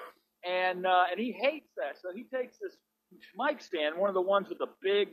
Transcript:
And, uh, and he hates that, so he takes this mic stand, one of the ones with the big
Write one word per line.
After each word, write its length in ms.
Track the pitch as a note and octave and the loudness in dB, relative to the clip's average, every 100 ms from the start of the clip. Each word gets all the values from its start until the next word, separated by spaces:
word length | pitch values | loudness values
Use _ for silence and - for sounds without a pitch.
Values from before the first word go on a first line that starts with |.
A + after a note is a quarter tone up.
| - - _ _ F3+ | -14 -20 _ _ -2
And, 400 | F#3 F#3 F#3 F#3 | 0 2 2 4
uh, 180 | F3+ F3+ | 6 4
and 80 | F3+ | 2
he 140 | A#3+ | -4
hates 380 | F#3 B3+ D#4 - - | -2 -2 -2 -8 -6
that, 180 | D3+ C#3+ | -6 -6
so 80 | C4+ | -10
he 100 | G3 | -12
takes 340 | A3+ B3+ B3 - | -8 -6 -8 -10
this 180 | G3 - _ _ _ E3+ - F#3+ | -14 -14 _ _ _ -20 -16 -4
mic 260 | C4+ C4 | -2 -2
stand, 340 | - E3+ D3+ E3 | -4 -2 -2 0
one 140 | G3+ | 0
of 40 | |
the 60 | F#3 | 2
ones 280 | F#3 G3 F#3 | 2 2 0
with 80 | F3 | -6
the 100 | C3+ - | -8 -4
big 260 | F#3+ G3+ G3 | 0 2 0